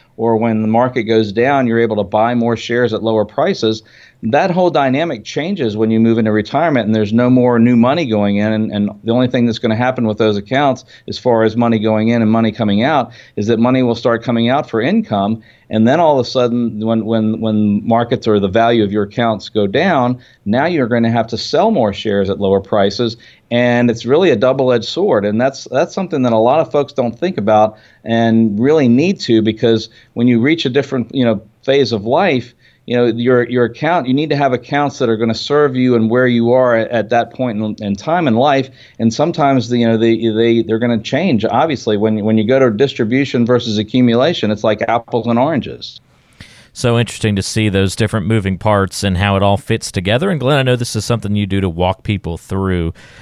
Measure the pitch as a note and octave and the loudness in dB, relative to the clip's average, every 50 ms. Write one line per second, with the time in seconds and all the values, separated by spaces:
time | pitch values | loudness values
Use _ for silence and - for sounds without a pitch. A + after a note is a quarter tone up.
0 | _ _ _ - A2+ A#2 A2+ A2 A2+ A#2 A2 A2 A2 A2 A2 A#2 B2 B2+ B2 B2 | _ _ _ -4 -2 0 0 0 0 0 0 0 0 0 2 2 2 0 0 -4
1 | G#2+ A2 A2+ A2 A2 G#2 F#2+ A2+ A#2+ C3+ C#3+ C#3 C3 A#2 A2+ A#2 A#2 A2+ A2 G#2 | -2 0 2 2 2 0 0 0 0 2 2 0 0 0 2 2 2 0 0 -2
2 | G2+ F2+ - G#2+ A2 A#2 B2 A#2+ A2+ A#2 A#2 A2 - - A#2+ A#2+ B2 A2+ G#2+ G#2 | -2 0 0 0 2 2 2 0 0 0 -2 -2 -4 -2 0 0 0 0 0 -2
3 | G2+ A2 A2+ A2 G#2 G#2 - - D3 F#3+ F#3+ - - A2 A2 A2 - _ _ - | -2 0 0 0 0 -2 -2 -2 -2 -2 0 0 -2 -2 -2 -4 -8 _ _ -20
4 | - - _ _ - A2+ A2+ C#3+ F3 F#3+ E3+ F3+ F#3 F3 C#3+ D#3 C#3+ C3 B2+ C#3 | -20 -20 _ _ -6 -2 0 0 0 2 0 2 0 2 2 2 0 2 0 0
5 | E3 E3+ C#3+ G#2+ G#2 - - D3 C#3+ F3 G3+ E3+ C3+ A2 G#2 G#2+ A2 A2 A2+ A2 | -2 -4 -6 -8 -10 -8 -6 -6 -4 -4 -4 -2 -2 -4 -2 0 0 0 2 2
6 | A2+ A2+ A2+ A2+ A2+ A2 G#2+ G#2+ G#2 - - C#3+ E3 E3+ D3+ B2 G#2+ G#2 A2 A2 | 4 4 4 2 2 0 0 0 -2 0 -2 0 0 2 0 0 0 0 0 0
7 | G#2+ G2+ A2 A#2 B2 B2 B2+ B2+ B2 B2 A#2+ A#2 A2+ A#2+ B2 A#2 A#2 B2 C#3+ F#3 | 0 0 0 2 2 4 4 4 4 4 4 4 4 4 4 4 4 4 2 0
8 | E3+ A#2+ A2 G#2 G2+ G2+ G2+ G2+ G#2 G#2+ A2 G#2+ A2 - - G#2 G#2 G2+ - - | 0 -2 0 0 0 0 0 0 0 0 -2 -2 -4 -4 -4 -4 -4 -4 -6 -8
9 | - A2 A#2 B2 B2+ B2 B2+ B2+ A#2+ A#2+ G#2+ - - A#2 A2 G#2+ B2 B2+ B2+ B2+ | -4 -2 0 0 0 0 0 0 0 0 -2 -2 -2 -2 -2 0 0 -2 -2 -2
10 | A#2+ A2 G#2 - A#2 G#2+ G#2 G2+ G2 G2+ C3 C3+ D3 C#3 B2+ A#2+ - - - - | -2 -4 -2 0 0 0 0 -2 -4 -4 -2 0 0 0 -2 -2 -8 -18 -20 -20
11 | _ - A2 - - B2+ A#2 A2+ A2+ A2 G#2 A#2 A#2+ A#2 A#2 A2 G#2 A2 A2 G#2+ | _ -14 -14 -4 -2 0 2 2 2 2 0 0 0 0 0 0 0 0 0 0
12 | G#2+ A2+ A#2+ A#2 A2+ G#2+ A2 A2+ A2+ A2 G#2+ - A#2 G#2 G2+ G2+ A#2 C#3+ D#3+ C#3+ | 0 0 0 2 2 2 2 2 0 0 -2 -2 -2 0 0 0 0 0 0 0
13 | A#2 - - - - - _ - G#2 G#2+ A#2 G#2+ A#2 B2 B2+ C3 B2+ A#2+ A#2 A#2 | -2 -4 -8 -18 -20 -12 _ -6 -2 0 0 2 2 2 2 2 0 0 -2 -2
14 | - B2+ A#2 A2+ A2+ B2+ A#2+ A#2 A#2 A#2 C3 C#3+ D3+ - - A2+ A2 D3 G3 A3+ | 0 -2 -2 -2 -2 -4 -2 0 0 0 0 -2 -2 -2 -4 -2 -2 0 0 -2
15 | G#3 - A2 G2+ G2 G2+ A2+ A2 - - - _ _ _ - A2 A2 A#2 C#3 E3 | -2 -2 -2 -2 -2 -2 -4 -6 -8 -18 -20 _ _ _ 0 2 2 2 4 4
16 | E3+ D#3 D3 C3+ A#2+ - - C3 B2 A#2+ A#2 A#2+ A#2+ A2+ A2 G#2 G#2+ A2 A2+ A2+ | 4 4 2 2 0 -2 -2 0 0 0 0 -2 -2 -4 -4 -4 -4 -2 -2 -2
17 | G#2 A2 A#2 A2 A2 A2 A2 A2 A2 A2 G#2+ G#2+ G#2+ G#2 G2+ G2+ - A#2 A#2 A2+ | -2 -2 -2 0 0 -2 -2 -2 -2 -2 0 0 0 2 0 0 0 0 0 0
18 | A#2+ A#2 C3 A2+ - A2+ G#2+ G#2 G2 G2 F#2 A2+ A2+ A#2 A#2+ A#2 G#2+ G2 G2+ G#2+ | 0 0 -2 -2 0 0 2 2 2 2 2 2 2 4 4 2 2 0 0 -2
19 | G2+ G2+ - - A#2+ A#2 A2 G2+ - - - G#2+ G2+ G2+ G2 C3+ E3+ G3 E3+ C#3 | -4 -2 -2 -2 0 0 -2 -4 -6 -6 -2 -2 -2 0 0 0 0 2 2 2
20 | B2 B2 B2+ B2 - - _ _ _ - A2+ B2+ C#3+ E3+ F3+ D#3 B2+ A2 B2 A#2+ | 2 0 -2 -4 -8 -18 _ _ _ -2 0 0 0 0 0 0 0 0 0 0
21 | A#2 A#2 A#2 A#2+ A2+ A#2 - G#2 - - - D3 F#3+ A3 A3+ D#3+ A#2 G#2 G2 - | 0 2 0 0 -2 -2 -4 -8 -6 -2 0 0 2 2 2 2 0 0 -2 -4
22 | - A2 G2+ G2+ G2 F#2 F#2+ G2 G2+ G2 G2 G2 F#2 - - G#2+ G2 G2+ G#2 - | -4 -2 0 0 0 -2 -2 -2 0 0 0 0 0 0 0 0 0 0 0 -2
23 | A#2+ A#2 A2+ - - - - _ _ _ A#2+ A#2+ B2 B2 A#2+ A#2+ B2 A#2+ A2+ A2+ | -4 -4 -4 -8 -16 -20 -20 _ _ _ -2 0 2 2 2 2 2 0 0 -2
24 | - A#2 C3+ E3 G3 F3 C3 G#2+ B2 B2+ C3+ C#3 C3+ B2+ B2 A#2 G#2+ - - D#3+ | -2 0 2 2 4 4 2 2 2 2 2 2 2 2 2 0 -2 -4 -4 -2
25 | F#3 G#3 C#3+ G#2+ G2 G#2 G#2 A2 B2 C3+ C3+ - - - B2+ C3 E3 F3 - - | 0 0 0 0 0 0 -2 0 0 -2 -2 -4 -12 -6 -2 -2 -2 -2 -4 -6
26 | F#3+ D#3 E3 C#3+ B2+ B2 A2+ A2 A2 A#2+ C3+ D#3+ D#3 - - D3 C#3 - - - | -6 -4 -2 -2 0 2 2 2 2 4 2 2 0 0 -2 -2 -2 -2 -4 -4
27 | B2 A#2+ A2 - - F#3 F3+ - G2+ G#2+ G#2+ G#2+ G#2+ A2 - - - - _ _ | -4 -4 -4 -4 -6 -4 -4 -2 0 2 4 4 4 2 0 -6 -18 -20 _ _
28 | _ A2+ A2+ A2+ A#2 A2+ A2 A2+ A2+ A2+ G2+ G#2 A#2+ C#3 D#3 D#3+ C#3 A#2+ A#2 B2+ | _ -4 0 0 2 2 4 4 2 2 0 0 0 2 2 4 4 4 4 4
29 | D#3 F#3 G3 - - - A#2 A2+ G#2+ A2 G#2+ A2 - A2+ A2+ A2 G#2+ - - - | 2 0 -2 -4 -2 0 2 2 2 0 -2 0 0 0 2 0 -2 -6 -16 -20
30 | - _ _ A#2+ A#2+ B2+ B2 A2+ A2+ C#3+ D#3+ E3 - C3+ A#2+ C#3+ C3+ - C3+ C3 | -20 _ _ 0 2 2 2 2 2 2 0 0 -2 -2 -2 -2 -2 -2 -4 -6
31 | A2+ - - C#3 B2 A#2 A2 F#2+ - - _ _ _ - C3+ C#3+ C3+ G#2+ A#2 G#2 | -6 -4 -2 0 0 0 0 -2 -4 -12 _ _ _ 0 2 2 2 0 -2 -4
32 | F#2+ A2+ C3 D#3+ G3 F#3 C#3+ B2+ A2+ - _ _ _ _ _ _ _ - A#2+ A#2+ | -2 -2 0 0 2 2 0 -2 -4 -6 _ _ _ _ _ _ _ -4 -2 0
33 | B2 A#2+ A2 A#2 A#2+ B2 C3 B2 A#2+ - B2 B2 A#2+ A2+ A#2+ - D3+ D#3 F3 F3 | 0 0 0 0 0 2 2 2 2 0 0 0 0 0 -2 -4 -2 0 0 0
34 | B2+ B2+ B2+ C#3+ D#3 D#3 D3+ C#3+ C#3+ C3+ B2+ B2 - - D3 C#3+ D3 C#3+ C3+ - | 0 0 0 -2 0 -2 0 0 0 0 0 -2 -4 -4 -2 -2 -2 -2 -2 -2
35 | C3+ A#2 A2+ G#2+ A#2 A2+ A2+ - - - C#3+ D3 D3 C#3+ B2+ B2+ B2+ B2+ B2 A#2 | 0 0 0 0 0 -2 -2 -4 -4 -2 2 2 2 2 2 0 2 2 2 2
36 | A2 A2 A#2 B2 B2+ B2 A#2+ A#2+ A#2 A#2 B2 B2+ B2+ B2 A#2+ A2+ A2 - A#2+ A#2 | 2 2 2 2 2 2 2 2 2 2 2 2 4 2 2 0 0 0 -2 -4
37 | G#2 - A#2+ A#2 A2+ A2+ - - B2+ B2 G#2+ G#2 A2 G#2+ G#2 - G#2+ G2+ G2 G2 | -2 0 0 0 0 -2 -4 -6 -6 -4 -4 -4 -6 -6 -6 -6 -4 -6 -6 -4
38 | - D#3 D#3+ F3+ E3+ C3+ A2 A2+ C3 D3+ C#3 C3+ C3 C3 - - - - _ _ | -2 -2 -2 0 0 0 2 2 2 2 2 0 -2 -4 -10 -20 -20 -20 _ _
39 | A2+ A2+ A2 - D3 E3+ F3 - D3+ C#3 C3+ C3 A2 A2+ A#2+ A#2+ A#2 A#2 A2+ A2 | -2 -2 0 0 -2 -2 0 0 2 2 2 0 0 -2 0 0 2 2 2 2
40 | A2+ A2+ A2+ A2 A2+ A2+ G#2+ A2 A#2 A#2 A#2 A#2 A2+ - A2 A2 A#2+ A#2+ A#2+ A2 | 2 2 2 2 0 -2 0 2 2 2 2 0 0 0 -2 -2 0 0 -2 -2
41 | A2+ - - C#3 F3+ F#3+ C3+ G#2 G2+ - G#2 B2 D3+ E3 D3 A#2 - A#2 G#2+ G2+ | -4 -4 -4 -2 0 0 0 0 0 0 0 0 0 0 -2 -4 -2 -2 -2 0
42 | G#2 A2 A2 A2 G2+ A2 A2 A2 G#2+ G#2 C3 C3+ C3+ B2 A2 G2+ C3+ C3 - - | 0 0 -2 0 0 0 0 0 2 2 2 2 2 2 2 0 0 -2 0 -4
43 | B2 G#2 B2 C3+ C#3 C3 - C3 A#2+ A2+ B2 B2 B2 A#2+ G#2+ G#2+ G#2+ - - C3 | -2 0 0 0 -2 0 0 -2 0 2 2 0 0 -2 -2 -2 -4 -2 0 2
44 | B2+ A#2+ A2+ A#2 C3 E3 F3 - - G#2 G#2+ G2+ - A#2 G#2+ G2+ - G#2 A2 B2 | 2 4 4 2 2 0 0 -2 -2 -2 -2 0 0 -2 0 0 -2 -2 -2 -2
45 | - - - A#2+ A2 A#2+ A#2 A#2 B2+ D3+ E3 B2+ - - B1 A#1+ - - - - | -2 -4 -6 -4 -2 0 0 0 0 0 -2 -4 -4 -6 -12 -14 -16 -18 -20 -20
46 | _ _ _ _ _ _ _ _ - - - - - _ _ - - A#2+ A#2 A#2 | _ _ _ _ _ _ _ _ -20 -20 -20 -20 -20 _ _ -4 -2 0 2 2
47 | A#2 - - - - A2 G#2 G2 F#2 - - A2+ A2 G#2+ F#2+ G2 G2 F#2+ - - | 0 -2 -4 -4 -2 -2 0 0 -2 -4 -2 -2 0 0 2 2 0 0 0 -2
48 | A2+ G#2 - A2+ E2 F#2+ A2+ A2+ F#2+ G2 F#2+ F2 - G#2+ G#2+ G2+ F#2+ F2+ - - | -2 -2 -2 -4 -2 0 0 0 0 -2 -4 -2 0 0 2 2 0 -2 -4 -4
49 | - G2+ F#2 F2 G2+ G2+ G2 G2 G2 G2+ G2+ G2 - - A2+ A2 - - - G2+ | -4 -2 0 0 0 2 2 2 2 2 2 0 0 -4 -4 -4 -4 -6 -6 -4
50 | F2+ F#2+ G#2+ B2+ E3+ G3+ F#3 C#3+ B2 B2+ D3+ C#3 C3 B2+ B2 A#2+ A#2+ - - A2 | -2 0 0 0 0 -2 -2 -2 0 0 0 0 2 0 0 0 -2 -4 -4 -6
51 | G2+ - A#2+ A2+ - G2+ G#2 G#2 G#2 G2 G2 G2 F#2+ F#2 D#2+ E2 F2+ F2+ F#2+ - | -2 -2 -4 -2 -2 -2 -2 -2 -2 0 -2 -2 -2 -2 -2 0 0 -2 -2 -2
52 | _ - G#2+ F#2+ - F2 E2+ D#2+ - - F#2+ F#2+ G2 F#2+ F#2 F2 E2+ E2 D#2+ - | _ -4 -4 -4 -4 -8 -10 -10 -8 -8 -6 -4 -2 -2 -2 -2 -2 -4 -6 -10
53 | - - - - | -16 -20 -20 -20